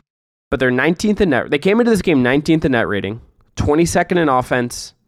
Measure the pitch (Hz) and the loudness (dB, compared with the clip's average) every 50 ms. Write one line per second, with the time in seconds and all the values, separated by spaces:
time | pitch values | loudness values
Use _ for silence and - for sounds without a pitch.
0 | _ _ _ _ _ _ _ _ _ - - 131 131 127 123 127 131 156 175 - | _ _ _ _ _ _ _ _ _ -6 -4 -2 0 0 0 2 2 0 0 0
1 | - 208 214 190 214 180 135 117 - - 147 147 - 190 202 233 240 233 226 185 | 0 -2 0 0 0 0 0 0 -2 -2 -2 -2 0 0 2 2 2 2 2 0
2 | - 196 165 135 123 123 131 147 151 - 160 160 160 156 131 117 104 82 104 98 | 0 0 2 2 2 2 2 0 2 2 0 2 2 0 0 0 0 0 -2 -4
3 | 95 98 107 117 - - _ _ _ _ - - - - 147 156 170 165 - 190 | -4 -6 -8 -10 -14 -20 _ _ _ _ -6 -4 -2 0 2 2 2 2 0 0
4 | 175 - 190 175 165 147 131 127 127 - 147 127 123 120 - - - - - _ | 0 0 0 0 2 2 2 0 0 0 -2 -2 -2 -4 -6 -12 -16 -16 -20 _
5 | _ | _